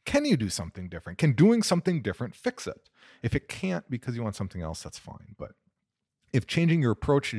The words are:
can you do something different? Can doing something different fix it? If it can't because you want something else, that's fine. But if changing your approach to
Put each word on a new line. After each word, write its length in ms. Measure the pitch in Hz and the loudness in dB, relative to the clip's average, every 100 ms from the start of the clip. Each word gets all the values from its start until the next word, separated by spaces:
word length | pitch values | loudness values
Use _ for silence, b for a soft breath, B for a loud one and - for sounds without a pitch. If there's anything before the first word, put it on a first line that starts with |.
can 200 | - 285 | -2 0
you 120 | 294 156 | 2 2
do 120 | 101 | 0
something 380 | - 85 - 90 | -4 -8 -10 -10
different? 300 | 82 - - | -10 -10 0
Can 140 | 156 | 2
doing 280 | 113 196 233 | 6 6 6
something 400 | - 175 180 170 | 4 2 2 0
different 320 | 107 - 123 | -2 -4 -6
fix 320 | - 247 - - | -6 -6 -6 -8
it? 240 | - _ B B B | -10 _ B B B
If 140 | 120 139 | -2 -2
it 120 | - | -4
can't 400 | - 185 175 - | -8 -4 -4 -4
because 260 | 123 - 120 | -8 -6 -6
you 80 | |
want 100 | 113 - | -6 -6
something 240 | 98 90 | -8 -6
else, 200 | 80 82 | -8 -8
that's 160 | 82 - | -12 -16
fine. 380 | - - 85 104 | -18 -18 -18 -16
But 140 | - _ _ _ _ _ _ _ _ | -16 _ _ _ _ _ _ _ _
if 140 | 131 - | -2 0
changing 340 | - 165 165 | 2 4 4
your 100 | 127 | 2
approach 380 | 104 - 143 | 2 2 2
to 60 | - | 2